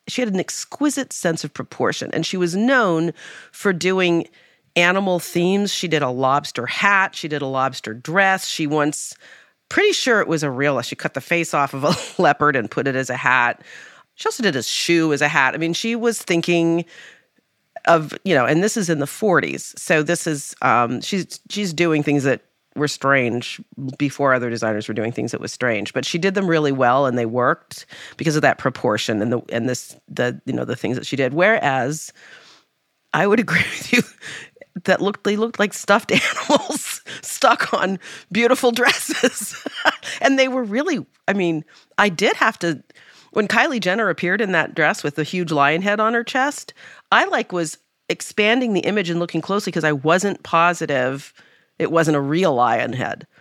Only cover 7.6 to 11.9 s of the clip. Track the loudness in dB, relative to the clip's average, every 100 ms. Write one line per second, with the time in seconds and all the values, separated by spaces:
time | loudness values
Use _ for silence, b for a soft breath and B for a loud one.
7.6 | -2 -2 -10 -10 -2 2 2 2 -2 -4
8.6 | -2 0 0 -2 -8 -14 B B B B
9.6 | _ 0 2 2 2 2 2 0 -2 0
10.6 | 0 0 -4 -6 -6 -6 -2 -2 0 0
11.6 | -2 0 0